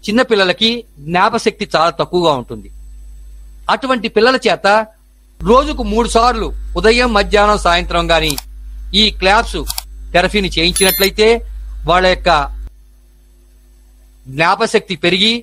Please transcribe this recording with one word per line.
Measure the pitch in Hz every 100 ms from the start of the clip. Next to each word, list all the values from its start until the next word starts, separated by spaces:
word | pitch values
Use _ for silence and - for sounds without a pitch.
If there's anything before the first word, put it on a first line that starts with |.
చిన్నపిల్లలకి | - 214 254 220 190 175 220 233 - - 143
జ్ఞాపశక్తి | 175 202 233 226 202 208
చాలా | 165 165 165
తక్కువగా | 151 180 165 139
ఉంటుంది. | 117 113 98 - - - - - - - - - -
అటువంటి | 208 262 254 214 220
పిల్లల | 226 262 220
చేత | 175 196 208 214 _ _ _ _ _
రోజుకు | 165 247 294 302 220
మూడు | 214 226 226
సార్లు | 240 226 170 - - 175
ఉదయం, | 196 240 247 208
మధ్యాహ్నం, | 196 202 208 208 180
సాయంత్రం | 175 170 170 170
గాని | 165 156 143 - - - - -
ఈ | 190 214 -
క్లాప్స్ | 185 208 233 185 135 - - - -
థెరపీని | 175 180 208 185 -
చేయించినట్లయితే | 170 170 190 185 196 196 214 233 - - - - 143
వాళ్ళ | 175 185
యొక్క | 180 180 160 139 - - _ _ _ _ _ _ _ _ _ _ _ _ _ - _ 127
జ్ఞాపశక్తి | 131 165 196 220 214 - 180
పెరిగి | 175 185 208 233